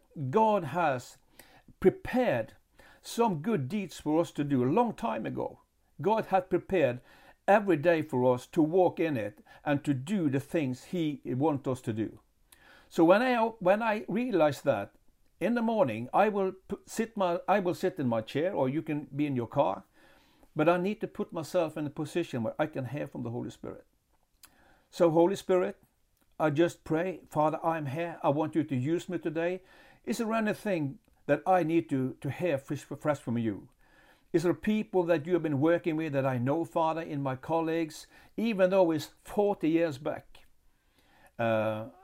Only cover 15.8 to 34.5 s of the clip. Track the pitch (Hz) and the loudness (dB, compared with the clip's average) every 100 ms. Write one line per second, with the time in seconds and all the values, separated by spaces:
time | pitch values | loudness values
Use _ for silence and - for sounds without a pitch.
15.8 | 151 107 120 160 214 202 190 185 - 196 | 0 -2 -2 2 2 2 -2 -4 -10 -12
16.8 | - - 226 208 185 175 - 202 180 165 | -8 -6 -4 -2 -2 0 2 2 2 -2
17.8 | 185 180 131 113 110 135 175 202 131 143 | -2 -2 -2 -2 -2 -2 -2 0 -2 -2
18.8 | - 147 - 139 147 131 113 - 160 196 | -4 -6 -6 -4 -2 -2 -2 0 0 -2
19.8 | - _ - _ _ _ _ - 156 180 | -10 _ -20 _ _ _ _ 0 2 2
20.8 | 185 214 - - 208 175 151 190 160 165 | 0 -4 -8 -8 -8 -8 -4 0 0 -2
21.8 | 147 - 151 175 165 127 113 - 151 143 | -8 -6 -6 -4 -4 -4 -4 -2 -4 -4
22.8 | 123 143 147 - 120 120 123 - - - | -8 -8 -8 -8 -8 -8 -8 -10 -14 -14
23.8 | - _ _ _ _ _ - _ _ _ | -18 _ _ _ _ _ -20 _ _ _
24.8 | _ - 170 160 170 196 - 185 190 - | _ 2 4 6 4 2 0 2 0 -6
25.8 | _ _ _ _ _ - 156 143 170 - | _ _ _ _ _ -4 0 2 2 0
26.8 | - 156 185 160 - 156 156 156 165 165 | -4 -2 -2 -6 -6 0 0 0 -2 -2
27.8 | 147 147 170 160 160 143 156 170 147 131 | -4 -6 -6 -2 0 0 0 -2 -2 -2
28.8 | 127 170 - 170 170 156 170 185 - - | -2 -2 -4 -6 -4 -4 -2 -4 -10 -20
29.8 | - _ - 226 226 226 214 190 214 180 | -20 _ -6 -4 -2 0 -2 -2 -2 -2
30.8 | 139 - _ _ - 143 175 185 156 165 | -4 -8 _ _ -2 0 4 2 4 0
31.8 | 165 135 131 - 147 123 175 139 - 143 | 2 0 -2 -4 -8 -4 -2 -2 -4 -8
32.8 | - 143 156 143 - 117 113 98 - _ | -8 -6 -2 -2 -2 -2 -2 -4 -8 _
33.8 | _ _ _ _ _ 170 175 | _ _ _ _ _ 0 0